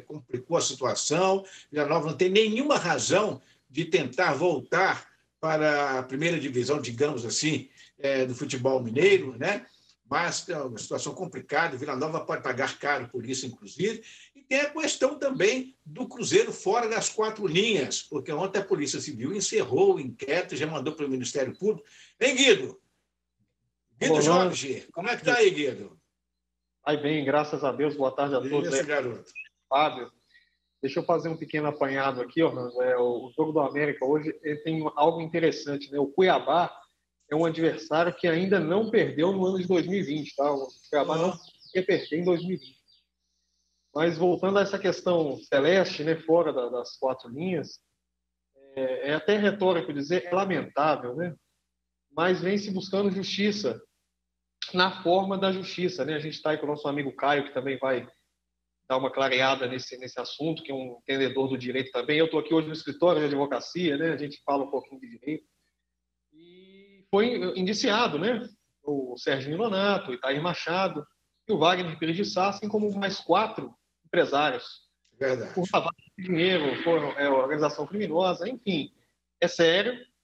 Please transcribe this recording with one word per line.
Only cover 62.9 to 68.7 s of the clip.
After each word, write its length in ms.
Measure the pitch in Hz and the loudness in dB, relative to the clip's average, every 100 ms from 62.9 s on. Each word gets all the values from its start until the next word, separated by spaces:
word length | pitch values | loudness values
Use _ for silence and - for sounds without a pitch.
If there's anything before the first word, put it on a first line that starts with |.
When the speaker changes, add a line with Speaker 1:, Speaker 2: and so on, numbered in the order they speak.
| - 175 175 | 2 2 4
Speaker 2:
de 60 | 147 | 2
advocacia, 720 | 143 143 120 - 175 170 143 | 0 -2 -4 -6 -2 -2 0
né? 160 | 165 | -2
A 40 | 139 | -2
gente 240 | 147 - | -6 -8
fala 180 | - 139 | -2 -2
um 80 | 135 | 0
pouquinho 300 | 131 - 131 | -4 -6 -18
de 180 | 123 117 | -18 -12
direito. 260 | 147 156 _ _ _ _ _ _ _ _ _ | -8 -8 _ _ _ _ _ _ _ _ _
E 720 | 151 175 180 190 196 196 196 - | _ -20 -20 -20 -20 -20 _ 2
foi 240 | 196 240 214 180 185 | 4 4 0 -2 0
indiciado, 580 | 185 208 247 214 226 151 | 0 0 2 2 2 2
né? 320 | 208 240 247 _ _ | 0 0 -4 _ _